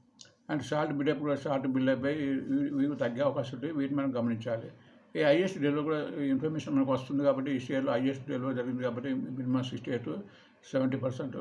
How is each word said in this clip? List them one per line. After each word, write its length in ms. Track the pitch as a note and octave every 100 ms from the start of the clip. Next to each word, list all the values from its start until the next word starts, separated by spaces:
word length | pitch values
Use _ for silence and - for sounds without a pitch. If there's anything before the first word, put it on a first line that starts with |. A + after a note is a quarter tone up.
| _ _ - _ -
And 100 | D3+
షార్ట్ 300 | A#2+ D3+ D#3
బిల్డప్ 260 | C#3+ C#3 C#3+
కూడా, 180 | D3 C3+
షార్ట్ 300 | D#3 C3+ C3+
బిల్డప్ 380 | C3 C3 B2+
అయ్యి 260 | C3+ D#3 C#3
ఇవి, 540 | C3+ - C3+ C#3+ C#3
ఇవి 120 | C#3+ D3
తగ్గే 240 | A#2+ A#2+
అవకాశం 300 | C#3+ B2 B2+
ఉంటుంది. 200 | - D3
వీటిని 240 | D#3 C#3 C#3+
మనం 180 | C#3 B2
గమనించాలి. 540 | A#2 A2+ A#2+ A2+ D#3 - - - - E3
ఈ 60 |
హైయెస్ట్ 360 | D3+ D#3 F#3 F3+
డేలో 240 | C#3+ D3
కూడా 260 | D3+ D#3 C#3 -
ఈ 80 | C#3
ఇన్ఫర్మేషన్ 460 | C3 D#3 D#3 -
మనకు 180 | C#3 C3+
వస్తుంది 320 | B2+ - C#3
కాబట్టి 260 | C#3 C3 C3+
ఈ 80 | C3
షేర్లు 320 | C3 C3+ C3+
హైయెస్ట్ 380 | B2 C3 C3 C#3+
డేలో 240 | C3 C3
జరిగింది 300 | B2 B2 B2
కాబట్టి 320 | B2+ A#2 C3+
మినిమం 480 | C3 - C3 B2+ B2+
సిక్స్టీ 280 | B2 A2 D3
ఎయిట్ 180 | A#2+ C3+ G3+ - - - _ -
సెవెంటీ 240 | C3+ C3 C3
పర్సెంట్, 400 | B2+ B2 C3 -